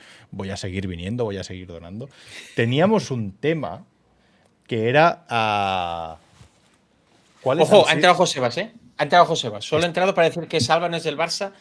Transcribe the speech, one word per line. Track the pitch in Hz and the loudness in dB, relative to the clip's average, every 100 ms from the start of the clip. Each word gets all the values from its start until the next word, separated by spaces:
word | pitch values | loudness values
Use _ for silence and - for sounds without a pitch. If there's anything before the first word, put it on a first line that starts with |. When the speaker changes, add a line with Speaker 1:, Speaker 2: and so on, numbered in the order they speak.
| - - _ | -20 -20 _
Speaker 1:
voy | 98 98 | -12 -10
a | 98 | -8
seguir | 101 95 95 | -8 -6 -8
viniendo, | 85 92 123 | -8 -6 -4
voy | 113 98 | -4 -6
a | |
seguir | 92 92 90 | -10 -14 -16
donando. | 85 85 101 135 - - - - | -16 -16 -16 -16 -20 -20 -20 -6
Teníamos | - 117 135 190 214 127 | -2 0 2 2 2 -2
un | 127 104 | -6 -8
tema | - 143 160 98 92 - _ _ _ _ _ _ _ - | -4 -2 -2 -6 -10 -18 _ _ _ _ _ _ _ -8
que | 117 113 | -2 2
era, | 143 165 165 - | 4 4 2 -4
ah, | 117 110 104 98 92 87 85 82 80 _ - - _ _ _ _ _ _ _ _ _ | -2 0 0 0 -2 -4 -6 -10 -14 _ -20 -20 _ _ _ _ _ _ _ _ _
¿cuál | 131 147 | 0 2
es | 156 | 6
Speaker 2:
Ojo, | 208 147 | 8 6
Speaker 1:
el | |
Speaker 2:
ha | |
entrado | 156 175 | 6 4
Speaker 1:
sí? | 165 | 6
Speaker 2:
Josebas, | 175 143 120 160 | 2 0 -2 -2
¿eh? | 214 - - - | -8 -12 -12 -6
Ha | |
entrado | 139 175 | 4 6
Josebas. | 160 160 123 104 | 6 2 -6 -10
Solo | - 156 | -4 -2
ha | 170 | 0
Speaker 1:
Es- | |
Speaker 2:
entrado | 170 190 | 0 0
para | 185 165 | 2 2
decir | - 160 | 0 -4
que | 165 | -2
Salva | 131 160 170 | 2 0 0
no | 170 | -4
es | |
del | 165 143 | -6 -4
Barça, | 170 - 196 - | -4 -4 -8 -12